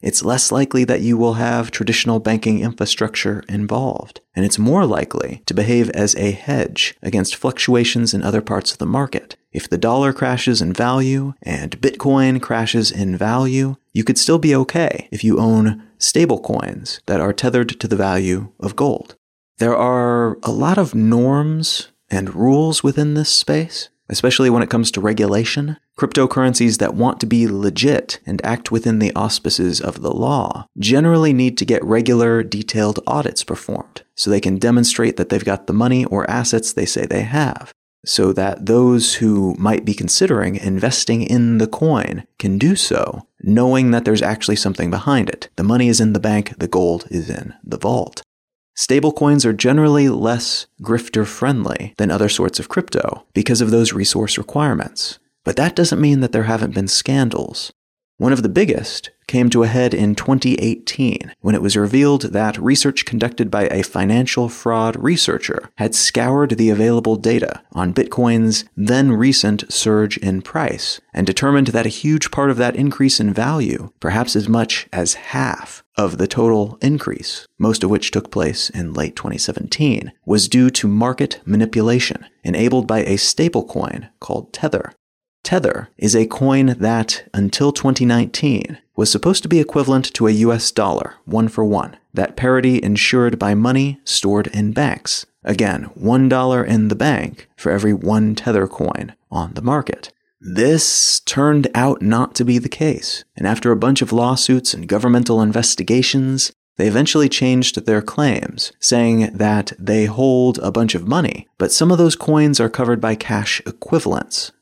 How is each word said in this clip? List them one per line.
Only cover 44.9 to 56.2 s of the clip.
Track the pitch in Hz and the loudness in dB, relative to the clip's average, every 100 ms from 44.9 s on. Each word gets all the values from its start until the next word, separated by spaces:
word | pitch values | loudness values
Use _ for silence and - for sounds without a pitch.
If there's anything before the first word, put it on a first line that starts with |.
behind | 92 143 135 - | -2 0 0 0
it. | - - - | -4 -6 -4
The | |
money | 98 123 120 | 0 2 4
is | 113 | 4
in | 110 | 2
the | 101 | 2
bank, | 107 107 104 - | 0 0 -2 -6
the | 87 | -2
gold | 92 87 85 - | 0 2 0 -4
is | 87 80 | -6 -6
in | - - - | -8 -12 -18
the | - - | -12 -6
vault. | 104 123 - - - _ _ _ _ - | -2 -2 -4 -10 -20 _ _ _ _ -8
Stablecoins | - 135 151 147 147 147 123 | 0 2 2 2 2 4 2
are | |
generally | 104 127 143 151 147 139 | 2 2 4 4 4 4
less | 113 110 120 - - - _ | 2 0 -2 -4 -6 -8 _
grifter-friendly | 104 117 - 110 104 - 127 131 - - 104 - | -4 -2 -2 -4 -4 -2 -2 0 -2 -6 -8 -4
than | 104 | -2
other | 95 107 | 2 0
sorts | - 92 - | 0 -2 -2
of | - | -6
crypto | - 175 - - - - | -6 -4 -4 -4 -6 -6
because | - 110 120 | -2 0 2
of | 113 | 4
those | 117 113 | 4 2
resource | 98 101 101 107 - | 0 -2 -2 -2 -4
requirements. | 104 143 147 98 - - - - _ _ - | -4 -2 0 -2 -6 -8 -10 -10 _ _ -4
But | - | -2
that | 160 175 | 0 2
doesn't | 170 - | 0 2
mean | 147 | 2
that | 139 | 4